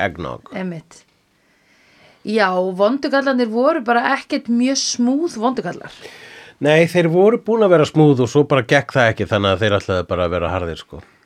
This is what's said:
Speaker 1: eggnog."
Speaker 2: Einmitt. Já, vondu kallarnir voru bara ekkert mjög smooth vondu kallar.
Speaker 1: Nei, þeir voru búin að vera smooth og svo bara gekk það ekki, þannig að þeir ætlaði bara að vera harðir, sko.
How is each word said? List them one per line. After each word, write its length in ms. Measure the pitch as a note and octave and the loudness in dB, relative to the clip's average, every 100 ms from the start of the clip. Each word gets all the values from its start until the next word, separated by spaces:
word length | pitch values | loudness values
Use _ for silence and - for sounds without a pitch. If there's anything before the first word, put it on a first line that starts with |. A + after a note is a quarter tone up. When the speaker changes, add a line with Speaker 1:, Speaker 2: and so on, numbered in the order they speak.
| F#2+ | -4
Speaker 1:
eggnog." 320 | D#2+ C#2+ A#1+ - | -6 -12 -12 -14
Speaker 2:
Einmitt. 520 | G3 F#3 E3 - - _ _ _ _ _ _ _ _ _ _ _ _ - | -12 -10 -12 -16 -20 _ _ _ _ _ _ _ _ _ _ _ _ -4
Já, 240 | G#3+ F#3+ F#3 F#3 F#3 | -2 0 0 -2 0
vondu 320 | G#3 C4+ C#4+ | 0 0 -2
kallarnir 360 | C4+ C4+ B3+ A#3+ | -2 0 0 0
voru 320 | A3+ C4+ E4 | 0 0 0
bara 360 | A#3 A#3+ B3+ C4 | 0 0 0 -2
ekkert 320 | - C#4+ - | -4 -6 -2
mjög 280 | A#3 B3+ C4+ | -2 0 -2
smooth 600 | - - A#3+ C4+ E4+ A3+ | -4 -2 -2 0 -4 -4
vondu 240 | A#3 B3 | -4 -4
kallar. 300 | F3 - - - - - - - - - | -6 -10 -14 -20 -20 -20 -20 -20 -20 -4
Speaker 1:
Nei, 240 | C#3+ D#3 E3+ | 2 4 4
þeir 220 | F3+ E3 | 2 2
voru 300 | F3 G3+ A#3+ | 4 4 2
búin 240 | G#3 A3+ | 0 2
að 80 | G3+ | 4
vera 140 | E3+ D3+ | 4 4
smooth 340 | D#3 D3+ B2+ | 4 4 4
og 80 | B2 | 2
svo 140 | D3 C3+ | 0 2
bara 160 | C3+ | 0
gekk 280 | A#2+ C#3+ - | 2 0 0
það 220 | C#3 A#2 | 0 2
ekki, 120 | G#2 F#2+ | 0 -2
þannig 260 | G#2+ G2+ | 0 2
að 40 | F#2 | 0
þeir 180 | G#2+ G2 | 2 0
ætlaði 280 | - F#2 F2 | 0 -4 -4
bara 180 | F2+ F2 | -2 -2
að 40 | |
vera 200 | F2 E2 | -2 -2
harðir, 260 | F#2 E2+ D#2 | -4 -6 -8
sko. 220 | - D2 - _ | -14 -20 -20 _